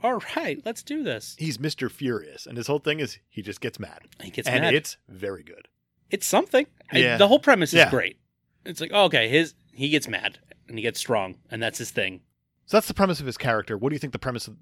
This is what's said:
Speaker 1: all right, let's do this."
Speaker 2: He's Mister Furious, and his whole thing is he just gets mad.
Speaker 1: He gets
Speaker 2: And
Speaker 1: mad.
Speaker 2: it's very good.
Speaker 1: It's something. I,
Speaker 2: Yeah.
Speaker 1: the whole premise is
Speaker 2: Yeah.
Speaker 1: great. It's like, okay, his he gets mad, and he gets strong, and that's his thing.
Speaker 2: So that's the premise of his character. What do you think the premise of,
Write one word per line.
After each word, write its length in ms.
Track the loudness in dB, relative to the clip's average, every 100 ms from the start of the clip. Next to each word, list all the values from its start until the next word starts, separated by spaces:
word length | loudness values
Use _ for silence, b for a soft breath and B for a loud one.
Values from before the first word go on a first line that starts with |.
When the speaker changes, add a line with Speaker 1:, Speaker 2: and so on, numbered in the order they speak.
Speaker 1:
all 160 | -2 -2 -4 -6
right, 240 | -6 -6
let's 180 | -8 -10
do 200 | -8 -6
this." 320 | -4 -6 -8 -8
Speaker 2:
He's 200 | -8 -6
Mister 300 | -6 -6 -8
Furious, 580 | -4 -4 -4 -6 -16 -14
and 100 | -8
his 100 | -4
whole 100 | -2
thing 220 | -2 -4
is 180 | -6 -10 _
he 140 | -12
just 180 | -12 -8
gets 180 | -10 -8
mad. 200 | -12 -16 -20 -20
Speaker 1:
He 80 | -12
gets 160 | -8 -2
Speaker 2:
And 140 | 0
Speaker 1:
mad. 120 | 2
Speaker 2:
it's 220 | 0 0 -12 _
very 340 | -12 -10 -10
good. 240 | -14 -20 -20 _ _ _ _
Speaker 1:
It's 160 | -6 0
something. 400 | 0 2 2 0 _ -2
I, 60 | 2
Speaker 2:
Yeah. 180 | 4 6
Speaker 1:
the 100 | 6
whole 100 | 8
premise 300 | 6 4 6
is 80 | 6
Speaker 2:
Yeah. 120 | 6
Speaker 1:
great. 280 | 4 -2 -6 _ _ _ _
It's 160 | -14 -10
like, 120 | -2
okay, 360 | 4 4 4 4
his 260 | 2 2 -4 _
he 160 | -6 0
gets 200 | 0 0
mad, 300 | -6 -6 -10 _ -20 -14
and 100 | -6
he 40 |
gets 160 | -6 -4
strong, 360 | -2 -2 -2 -8 _
and 120 | -6
that's 160 | -6 -6
his 120 | -6
thing. 300 | -4 -4 -6 _ _ _ _ 0
Speaker 2:
So 100 | 2
that's 120 | 2
the 60 |
premise 260 | 0 0 0
of 60 | -6
his 100 | -4
character. 380 | -2 0 -2 -4
What 120 | -4
do 40 |
you 40 | -4
think 140 | -6
the 60 | -8
premise 280 | -8 -8 -10
of, 100 | -14